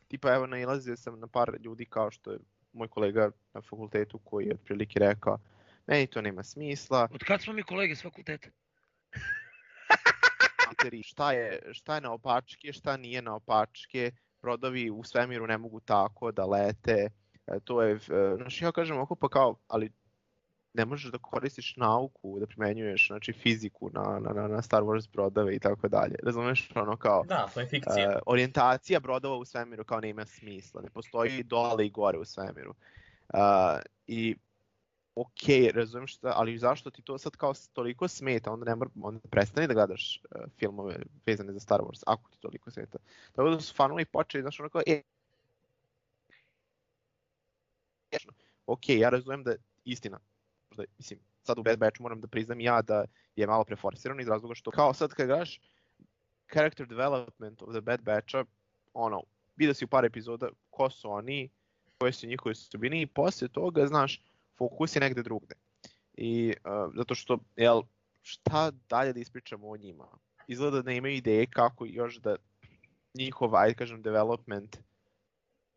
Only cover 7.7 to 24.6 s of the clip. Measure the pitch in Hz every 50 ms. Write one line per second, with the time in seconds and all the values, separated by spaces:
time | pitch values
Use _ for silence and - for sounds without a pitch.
7.7 | 180 185 196 175 156 131 - 175 - - - - 151 147 - - _ _ _ _
8.7 | _ _ _ _ _ _ _ _ - - - 784 831 906 - - - - _ _
9.7 | - - - - - - - - - - - 494 - - 494 508 - - 494 480
10.7 | - - 480 127 117 113 104 - - - 147 143 135 123 117 107 90 - - 80
11.7 | 117 - - - 151 151 143 123 113 117 - 131 120 127 127 - - - - 147
12.7 | 139 - - 147 139 131 127 120 120 127 120 117 107 110 - - 113 107 107 -
13.7 | - - - - - 131 120 120 123 _ _ _ _ _ - 123 120 120 127 131
14.7 | 127 127 120 113 104 110 117 - - 123 120 127 123 117 113 113 110 110 113 117
15.7 | 110 113 - - 107 101 98 107 104 - 123 117 107 101 95 92 101 101 101 101
16.7 | 104 - - 120 113 101 101 104 - _ _ _ _ _ _ - 90 101 - -
17.7 | 123 120 113 110 104 107 - - 73 95 98 98 95 95 123 123 123 - 170 170
18.7 | 160 170 170 160 156 131 135 - 175 - - 139 - 139 135 120 110 - _ -
19.7 | 113 110 110 110 - _ _ _ _ _ _ _ _ _ _ _ _ _ _ _
20.7 | - 117 110 117 139 143 139 127 117 120 - - - 117 123 139 - - 120 -
21.7 | - 127 123 107 110 120 131 135 - _ - 95 98 101 104 104 - 107 110 101
22.7 | 104 113 113 104 98 92 - - 101 107 - - 113 - - 120 113 110 110 101
23.7 | - _ - 98 104 104 101 101 104 101 110 113 107 104 107 104 107 110